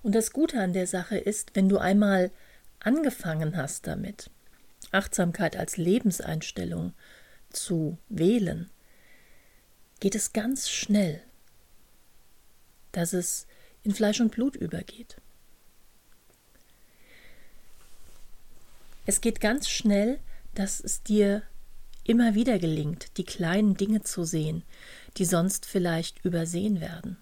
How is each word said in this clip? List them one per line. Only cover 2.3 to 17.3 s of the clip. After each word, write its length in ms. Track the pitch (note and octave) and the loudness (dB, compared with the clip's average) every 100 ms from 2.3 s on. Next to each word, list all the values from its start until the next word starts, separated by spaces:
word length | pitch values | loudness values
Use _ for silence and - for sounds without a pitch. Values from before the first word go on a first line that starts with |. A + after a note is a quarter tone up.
| - - - - - | -2 -20 -20 -20 -4
angefangen 760 | G#3 C#4+ D4 - F3 D#3 D#3 F3 | 0 2 2 -2 -4 0 0 -2
hast 300 | C3+ - F3 | -4 -6 -6
damit, 440 | D3+ - G3+ - - - _ - _ - | -6 -6 -10 -18 -20 -20 _ -20 _ -2
Achtsamkeit 640 | F#3+ - - F3 E3+ F3 - | -2 -2 0 0 0 -2 -2
als 200 | E3 - | -6 -2
Lebenseinstellung 1160 | E3+ A3+ G#3 E3+ - D#3+ - - E3+ E3+ - - - - - - - | 2 4 2 0 -4 -6 -6 -6 -4 -4 -6 -8 -20 -20 -20 -20 -14
zu 480 | - - E3 D3+ E3+ - | -10 -4 -2 -2 -6 -10
wählen, 640 | E3+ E3+ A#3+ G3 E3 F3 - _ - - - - - _ _ _ _ - _ | 2 4 4 0 -4 -10 -16 _ -20 -20 -20 -20 -20 _ _ _ _ -20 _
geht 120 | G3 G#3 | 0 0
es 180 | - | -2
ganz 340 | A3 A3 C4+ - | -2 -2 -2 -2
schnell, 540 | - - G#3 F3+ D#3 - - - - _ - - - _ - - - - - - _ - | -4 2 4 4 -2 -12 -20 -20 -20 _ -20 -20 -20 _ -20 -20 -20 -20 -20 -20 _ -8
dass 220 | F3 E3+ | -4 -2
es 320 | F3+ F3 - - - - - | -2 -2 -6 -10 -20 -20 -6
in 100 | G#3+ | -4
Fleisch 260 | G3+ G#3 G#3+ | 2 2 4
und 120 | A3+ | 2
Blut 220 | A3+ C4+ | 2 -2
übergeht. 600 | - D#3+ - - - - - - - - - - - - _ _ - _ _ _ - _ _ - - - - - | -2 -6 -6 -10 -16 -20 -20 -20 -20 -20 -20 -20 -20 -20 _ _ -20 _ _ _ -20 _ _ -20 -20 -20 -20 -20